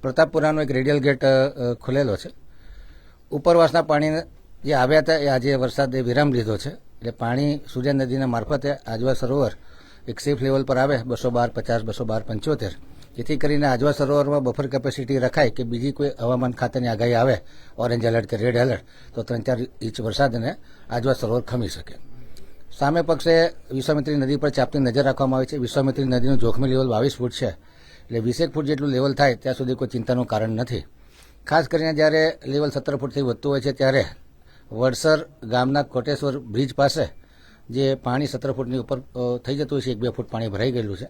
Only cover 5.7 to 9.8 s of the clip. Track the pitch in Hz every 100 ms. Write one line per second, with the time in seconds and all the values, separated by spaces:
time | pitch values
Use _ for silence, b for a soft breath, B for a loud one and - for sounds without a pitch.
5.7 | - 139 131 120 123 147 123 110 107 139
6.7 | 175 - - 117 117 117 123 147 147 -
7.7 | 127 131 139 131 135 135 117 107 147 143
8.7 | 143 - 113 127 135 120 139 123 - B
9.7 | B